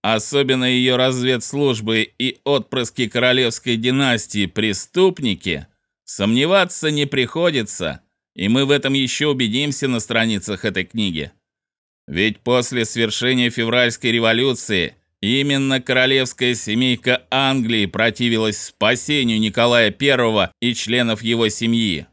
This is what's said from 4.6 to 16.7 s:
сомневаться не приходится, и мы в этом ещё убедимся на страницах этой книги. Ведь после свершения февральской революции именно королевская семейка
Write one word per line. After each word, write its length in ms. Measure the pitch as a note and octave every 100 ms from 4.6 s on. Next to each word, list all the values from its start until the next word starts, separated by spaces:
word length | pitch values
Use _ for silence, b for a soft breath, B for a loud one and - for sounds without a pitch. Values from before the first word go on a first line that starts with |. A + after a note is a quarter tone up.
| G#2+ F#2+ - F3 F#3 F3+ B2+ F2 F#2+ D#2 D#2 _ _ _
сомневаться 880 | - - G2+ A#2 D3+ G3 F#3 - D#3
не 160 | D3 C#3+
приходится, 960 | C#3 A#2+ D#3+ F3 C#3+ G#2+ - E2 C2+ _ _ _
и 140 | - F#2+
мы 160 | B2 C#3
в 40 |
этом 240 | C#3+ C#3
ещё 360 | C3+ B2+ - D3
убедимся 560 | C#3 A#2+ A#2 D3 C3+ C3+
на 120 | A#2+
страницах 640 | - A2+ A2+ G#2 G2 G2
этой 200 | A2 F#2+
книги. 480 | F2+ A2+ G2+ D#2+ C#2+ _ _ _ _ _ _ _ -
Ведь 340 | E2 G#2+ G2+
после 440 | - B2 A#2+ B2+
свершения 680 | A2+ A#2 A2+ G#2+ B2 B2+ A#2+
февральской 600 | A#2+ A2+ A#2+ B2 A2+ B2
революции 840 | A#2 A2+ A2+ C3+ B2 - G2 D#2+ - _ _
именно 580 | G2+ C3 C#3+ C#3 C3+ C3
королевская 760 | B2 B2+ B2+ C3+ B2+ - B2
семейка 680 | A#2+ -